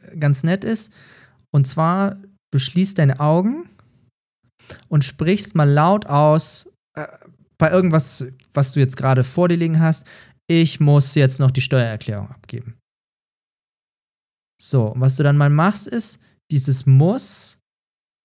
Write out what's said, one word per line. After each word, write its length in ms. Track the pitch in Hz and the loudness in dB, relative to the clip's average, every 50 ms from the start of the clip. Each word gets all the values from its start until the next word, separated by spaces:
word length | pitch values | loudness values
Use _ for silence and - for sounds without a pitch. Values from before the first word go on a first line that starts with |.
| _ - - 165 | _ -18 -10 -4
ganz 240 | 151 143 143 135 156 | -2 0 0 0 0
nett 200 | 165 180 190 196 | -2 -2 -2 -2
ist, 300 | 220 226 220 - - _ - - - - - - _ _ _ _ _ | -4 -4 -4 -6 -8 _ -20 -20 -20 -20 -20 -20 _ _ _ _ _
und 140 | - 147 139 131 | 0 0 0 0
zwar, 500 | - - 160 165 175 190 196 196 196 - - - _ _ _ _ - | 0 -2 -2 0 0 0 -2 -2 -4 -8 -18 -20 _ _ _ _ -4
du 60 | 139 | -4
schließt 380 | 131 - - 180 190 190 - - | -2 -2 -2 -2 -2 0 0 0
deine 200 | 160 135 135 131 | 2 0 2 0
Augen 480 | 147 151 156 170 185 220 262 320 349 - _ _ _ _ _ _ _ _ _ _ _ _ _ _ _ _ _ _ _ - - - - - | 0 0 0 2 0 -2 -4 -6 -10 -14 _ _ _ _ _ _ _ _ _ _ _ _ _ _ _ _ _ _ _ -20 -20 -20 -10 -2
und 140 | - 151 139 | -2 0 0
sprichst 520 | - - - 160 160 190 202 - - - | -2 -4 -6 -2 -2 -2 -2 -2 -4 0
mal 140 | 165 151 143 | 0 2 2
laut 360 | 143 147 151 170 196 208 208 | 4 4 2 2 2 0 -2
aus, 640 | - 143 143 151 151 151 160 - - - - - - _ _ _ _ - - | -2 0 2 4 4 4 2 0 -2 -6 -8 -10 -14 _ _ _ _ -14 -14
äh, 100 | 151 - - - _ - _ _ _ _ _ - | -14 -14 -16 -20 _ -20 _ _ _ _ _ 0
bei 120 | 160 156 | 0 2
irgendwas, 540 | 170 185 180 180 160 160 143 - - - 131 123 135 - _ _ - | 4 2 2 4 2 2 0 0 -4 -8 -10 -12 -16 -20 _ _ -2
was 200 | 143 139 135 - | -2 -2 -2 0
du 60 | 143 | 0
jetzt 160 | 135 131 131 | 0 0 0
gerade 280 | - 135 131 131 127 127 | -2 0 0 2 2 0
vor 240 | 131 - - 180 180 | 0 0 0 0 2
dir 80 | 175 170 | 2 0
liegen 220 | 165 165 160 160 | 0 0 2 2
hast, 260 | 165 160 160 - - - - - - _ _ _ _ - | 2 2 0 -2 -6 -16 -20 -20 -20 _ _ _ _ 0
„Ich 320 | 170 165 165 160 - - | 2 2 2 2 0 2
muss 360 | 156 147 147 147 139 - - | 2 4 4 4 4 2 2
jetzt 240 | 151 139 131 131 - | 2 2 2 2 2
noch 120 | 139 131 | 0 0
die 100 | 131 135 | 0 0
Steuererklärung 680 | 127 - 147 131 120 113 110 107 - - 107 101 104 104 | -2 0 0 0 0 -2 -4 -10 -8 -8 -8 -8 -10 -14
abgeben.“ 480 | - - - - - 117 117 117 113 _ _ _ _ _ _ _ _ _ _ _ _ _ _ _ _ _ _ _ _ _ _ _ _ _ _ _ _ _ _ _ _ _ _ _ _ - | -16 -20 -20 -14 -14 -14 -14 -14 -20 _ _ _ _ _ _ _ _ _ _ _ _ _ _ _ _ _ _ _ _ _ _ _ _ _ _ _ _ _ _ _ _ _ _ _ _ -20
So, 240 | - - - 135 113 107 | -10 -2 -2 0 0 0
und 100 | 113 123 | -2 0
was 140 | 127 131 131 | 0 0 0
du 80 | - 151 | 0 0
dann 140 | 143 143 147 | 2 2 2
mal 120 | 143 143 | 2 2
machst, 380 | 147 151 165 196 214 208 - - | 2 2 2 0 -2 -4 -6 -8
ist, 320 | - 233 226 - - - _ _ _ _ _ - | -6 -6 -6 -8 -10 -12 _ _ _ _ _ -4
dieses 340 | 156 139 131 - 131 131 - | -4 -2 -2 -2 -2 0 2
Muss, 760 | 139 135 135 151 175 214 262 - - - - - - - _ _ _ _ _ _ _ _ _ _ _ _ _ _ | 4 4 6 6 4 0 -2 -4 -8 -8 -8 -8 -10 -12 _ _ _ _ _ _ _ _ _ _ _ _ _ _